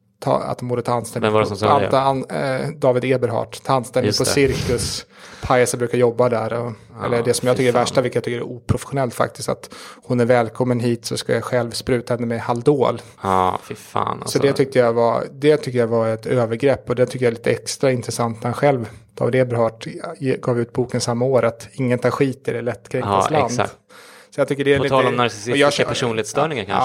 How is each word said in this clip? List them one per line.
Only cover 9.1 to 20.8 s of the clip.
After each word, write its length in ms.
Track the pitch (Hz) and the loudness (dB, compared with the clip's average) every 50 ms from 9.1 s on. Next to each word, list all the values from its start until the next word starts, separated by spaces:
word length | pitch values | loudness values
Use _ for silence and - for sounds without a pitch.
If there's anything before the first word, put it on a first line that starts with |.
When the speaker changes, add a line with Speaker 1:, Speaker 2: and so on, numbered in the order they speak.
| 110 | -2
Speaker 1:
faktiskt, 360 | - 120 - - - - - | -2 -4 -4 -4 -6 -6 -6
att 200 | 117 - - - - - - - - - - | -6 -6 -8 -20 -20 -20 -20 -20 -20 -14 -6
hon 160 | - 127 123 | -2 0 2
är 60 | 120 | 4
välkommen 540 | 117 127 120 117 110 - - 127 123 123 120 | 4 4 4 2 0 -2 -2 -2 0 0 0
hit 260 | 120 120 117 117 - | 0 0 -2 -2 -4
så 120 | - - | -6 -8
ska 160 | - - - 120 | -6 -2 -2 -2
jag 100 | 117 107 | -2 -2
själv 280 | - 127 123 117 117 | -2 -2 -2 -2 -2
spruta 420 | 107 - - - 127 120 - - 123 | -6 -6 -2 -2 -2 -2 0 -2 -4
henne 120 | 117 120 | -2 -2
med 140 | 117 117 110 | -4 -4 -4
Haldol. 600 | - - 120 120 120 147 151 139 117 113 117 113 - - - - - | -2 -4 -2 0 2 2 4 4 4 2 0 -2 -6 -16 -14 -6 0
Speaker 2:
Ja, 360 | 98 95 92 92 92 - - - | 2 2 4 4 2 0 -2 -6
fy 120 | - - | -10 -16
fan, 420 | - - - - - - - - - | -16 -12 -8 -4 -4 -2 -2 -4 -6
alltså. 160 | - - - 135 | -6 -4 -2 2
Speaker 1:
Så 40 | 139 | 2
det 80 | 139 139 | 2 2
tyckte 260 | - 139 135 - 127 | 2 0 0 2 2
jag 140 | 120 117 113 | 2 2 4
var, 300 | 120 117 117 117 123 - - | 2 2 2 2 0 -2 -6
det 260 | - 135 139 151 151 | -6 0 2 2 2
tycker 220 | 143 - 131 123 123 | 2 0 -2 0 0
jag 80 | 117 | 0
var 200 | 110 117 113 113 | 2 2 0 0
ett 180 | 113 110 110 - | 0 -2 -4 -2
övergrepp, 640 | - 131 127 117 110 117 113 135 139 127 - - - | 0 0 0 0 0 0 0 2 2 0 0 -2 -2
och 60 | 123 | 0
det 100 | 123 127 | 0 0
tycker 200 | 123 - 127 127 | 0 0 0 0
jag 60 | 120 | 0
är 40 | 117 | 0
lite 160 | 110 - 127 | 0 0 -2
extra 400 | 120 - - - - - - 135 | -2 -2 -4 -10 -6 -2 0 0
intressant 460 | 127 120 - - - - 117 117 113 | 0 0 -4 -6 -4 -2 -2 -2 -4
när 60 | 110 120 | -4 -6
han 100 | 120 113 | -6 -2
själv, 360 | - 143 143 139 123 110 104 - - - _ - | 2 2 2 2 2 -2 -8 -12 -16 -20 _ -6
David 280 | - 127 120 120 131 | -4 -2 0 2 2
Eberhardt, 440 | 131 123 120 117 113 113 110 - - 160 - - - - 160 - 143 131 - - | 2 2 2 0 0 0 -2 -6 -14 -14 -12 -12 -12 -12 -10 -6 -2 -2 -2 -2
gav 180 | - 135 120 120 | 0 -2 0 0
ut 140 | 120 - - | -2 -4 -2
boken 280 | 131 | -4